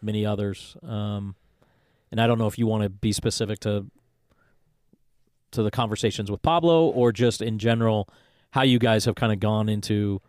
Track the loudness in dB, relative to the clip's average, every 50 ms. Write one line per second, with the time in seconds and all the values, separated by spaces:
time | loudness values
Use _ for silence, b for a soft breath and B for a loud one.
0 | -6 -4 -2 -2 -2 -2 -2 -2 -4 -4 -6 -8 -14 -20 -20 -18 -14 -10 -8 -6
1 | -6 -6 -6 -6 -8 -10 -12 _ _ _ _ _ _ _ _ _ _ _ _ _
2 | _ -8 -2 0 2 2 2 2 0 -2 0 0 0 0 0 0 -2 -2 -4 -4
3 | -2 -2 -2 0 -2 -4 -2 -2 -4 -4 -6 -6 -4 -2 -2 -4 -4 -8 _ _
4 | _ _ _ _ _ _ _ _ _ _ _ _ _ _ _ _ _ _ _ _
5 | _ _ _ _ _ _ _ _ _ _ -4 -2 -2 0 0 -2 -2 -2 -2 -2
6 | -2 -2 -2 -2 -6 -6 -6 -4 0 0 2 4 4 4 4 6 4 4 2 4
7 | 2 2 2 2 0 0 0 0 -4 -6 -4 -2 0 0 2 2 2 2 2 0
8 | -2 b b b b b b b b b b 2 4 4 4 4 4 4 2 2
9 | 2 0 -2 0 0 0 0 0 0 0 0 0 0 -2 -2 -4 -2 -2 -2 0
10 | 0 -2 -4 -6 _